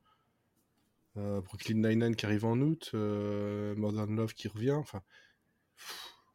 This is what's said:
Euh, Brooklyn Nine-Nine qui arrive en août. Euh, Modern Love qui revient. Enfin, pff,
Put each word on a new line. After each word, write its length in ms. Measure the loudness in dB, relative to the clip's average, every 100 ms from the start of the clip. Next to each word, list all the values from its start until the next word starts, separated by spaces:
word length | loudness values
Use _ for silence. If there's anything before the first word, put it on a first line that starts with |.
| _ _ _ _ _ _ _ _ _ _ _ -8
Euh, 240 | -4 -4
Brooklyn 440 | -4 -6 0 4 6
Nine-Nine 300 | 6 4 2
qui 80 |
arrive 220 | 0 2 2
en 120 | 4
août. 300 | 2 0 -4
Euh, 800 | -2 0 0 -2 -2 -2 -2 -2
Modern 400 | -2 0 0 0 0
Love 160 | -2
qui 160 | -4 -8
revient. 240 | -2 0
Enfin, 300 | 0 -2 -10 -12 -20 -20 _ _ _ _ -18
pff, 380 | -16 -14 -16 -20 _